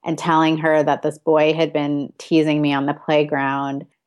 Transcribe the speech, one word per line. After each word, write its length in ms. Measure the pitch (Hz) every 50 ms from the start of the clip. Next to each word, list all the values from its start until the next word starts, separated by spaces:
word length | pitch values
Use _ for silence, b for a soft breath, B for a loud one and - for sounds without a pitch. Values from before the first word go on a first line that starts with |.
| _
and 120 | - 160
telling 400 | 151 - 175 160 160 160 160 165
her 260 | 156 151 160 156 156 147
that 180 | 151 143 139
this 160 | - 156 147
boy 360 | - _ 160 160 156 151 156 156
had 180 | 160 165 147
been 400 | 147 151 147 143 147 143 139 - -
teasing 440 | _ - - 170 160 151 151 151 151
me 120 | 147 147 143
on 140 | 139 139
the 60 | 143 143
playground. 920 | 143 - - 156 151 151 147 151 139 139 135 139 139 139 139 139 139 - _ _ _ _